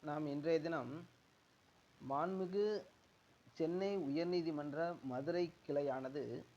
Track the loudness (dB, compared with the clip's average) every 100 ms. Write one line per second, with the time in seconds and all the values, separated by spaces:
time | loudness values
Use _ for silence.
0 | -2 -2 -2 0 4 4 4 -2 -2 -8
1 | -10 -20 _ -20 _ _ -20 -20 _ -14
2 | -2 0 0 0 0 2 2 0 -4 -20
3 | -20 -20 -20 -20 -20 -2 0 2 2 0
4 | 0 0 2 2 2 -2 -4 -2 -2 -2
5 | -4 -2 0 0 0 -4 0 2 2 0
6 | -2 -4 -4 -6 -8